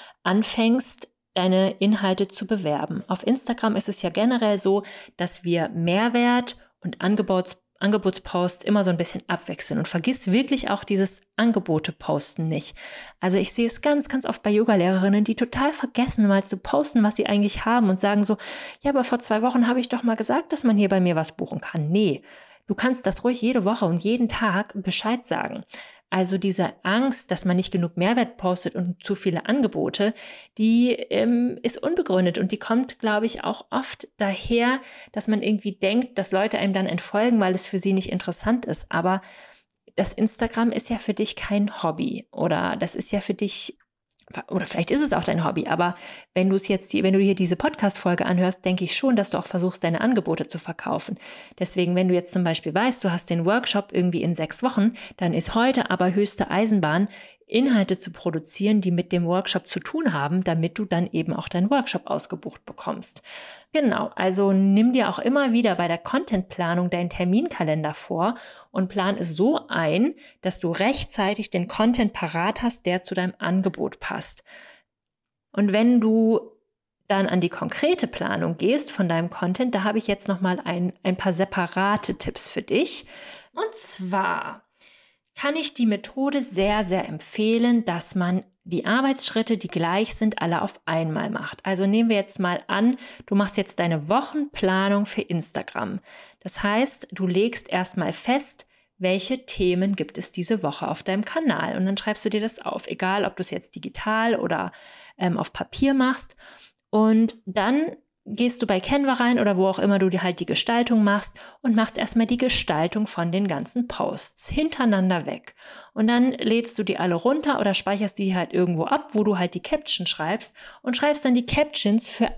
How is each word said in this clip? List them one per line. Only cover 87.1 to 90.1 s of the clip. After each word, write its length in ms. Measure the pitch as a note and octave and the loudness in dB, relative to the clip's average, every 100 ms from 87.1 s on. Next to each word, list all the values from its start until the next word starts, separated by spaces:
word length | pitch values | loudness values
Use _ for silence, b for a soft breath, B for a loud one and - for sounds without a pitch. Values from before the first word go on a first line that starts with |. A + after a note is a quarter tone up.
| D#3 - - G#3+ A#3 A#3+ A#3 A3 | -6 -4 0 2 2 4 2 2
dass 280 | E3+ - | -2 -2
man 300 | F#3 F3 F#3 - _ | 0 0 0 -4 _
die 200 | - F3 | -6 -4
Arbeitsschritte, 720 | - A#3+ C4+ C4+ - A3 A3 A3 | 0 2 2 0 -2 -2 0 -2
die 120 | - | -2
gleich 460 | - E3 F#3+ A3 | 0 2 2 2